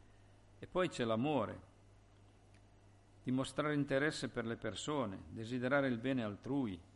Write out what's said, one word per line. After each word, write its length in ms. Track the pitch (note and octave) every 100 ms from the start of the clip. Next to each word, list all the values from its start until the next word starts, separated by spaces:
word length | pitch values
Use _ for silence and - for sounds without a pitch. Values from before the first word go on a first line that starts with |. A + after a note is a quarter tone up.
| - - - - - -
E 80 | -
poi 200 | F3+ F3+
c'è 160 | -
l'amore, 560 | A#2 A2 C#3+ C#3 G2 G2 - - - - - - - - - - - - - - - -
dimostrare 500 | C3+ C3 B2+ - D3+
interesse 560 | D3 C#3 C3+ D3+ D3+ B2
per 160 | B2
le 100 | A2+
persone, 680 | A2+ A2 F#2+ - D3+ G#2+ F#2+ D#2+
desiderare 580 | G#2 A2+ B2+ B2 C#3+ C3+
il 100 | A2+
bene 260 | B2+ C3
altrui, 560 | G#2+ G2 A#2 C#3+ A#2 F2 -